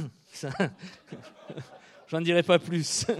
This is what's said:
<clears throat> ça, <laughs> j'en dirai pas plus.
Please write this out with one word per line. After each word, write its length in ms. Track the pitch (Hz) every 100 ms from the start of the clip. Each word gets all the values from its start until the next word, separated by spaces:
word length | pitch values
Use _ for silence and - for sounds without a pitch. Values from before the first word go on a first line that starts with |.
<clears throat> 300 | 147 - _
ça, 180 | - 139 131 180 - 185 - - - -
<laughs> 760 | - - - - - - - -
j'en 140 | 160
dirai 240 | 170 175
pas 160 | 175 175
plus. 440 | - 170 147 - - 349